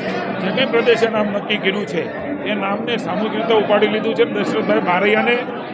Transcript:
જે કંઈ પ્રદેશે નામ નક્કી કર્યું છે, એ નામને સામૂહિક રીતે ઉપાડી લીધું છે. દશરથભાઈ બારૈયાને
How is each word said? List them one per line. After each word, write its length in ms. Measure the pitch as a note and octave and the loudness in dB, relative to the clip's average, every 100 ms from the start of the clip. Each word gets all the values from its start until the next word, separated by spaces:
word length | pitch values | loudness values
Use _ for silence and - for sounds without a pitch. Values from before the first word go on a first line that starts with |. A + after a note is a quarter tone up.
| - - - - | -4 -4 -4 -4
જે 120 | F#3 | -2
કંઈ 160 | A3+ C4 | 0 2
પ્રદેશે 340 | A#3 A#3+ A3 A3+ | 2 4 4 4
નામ 180 | G#3+ G#3 | 2 0
નક્કી 280 | G3+ - G3+ | -2 -2 -2
કર્યું 220 | F#3+ G#3 G3+ | 0 -2 -2
છે, 180 | F3 B2 - F#2+ - F3+ | -4 -4 -6 -6 -6 -4
એ 60 | G#3 | -2
નામને 380 | G3 G#3 A#3 A3+ | -2 -2 -2 -4
સામૂહિક 340 | E3+ F#3+ G#3+ G#3+ | -2 -2 -2 -2
રીતે 200 | A3+ A3 | 2 2
ઉપાડી 360 | G3 G#3 G#3 | 4 4 2
લીધું 220 | G#3+ A3 A3+ | 0 0 2
છે. 100 | A#3 | 2
દશરથભાઈ 600 | G#3 F#3 G#3+ F#3+ G#3+ F#3+ | 0 -2 0 2 2 2
બારૈયાને 460 | F3+ G#3 G#3+ A3 A#3+ - - - | 2 4 2 2 0 -2 -8 -10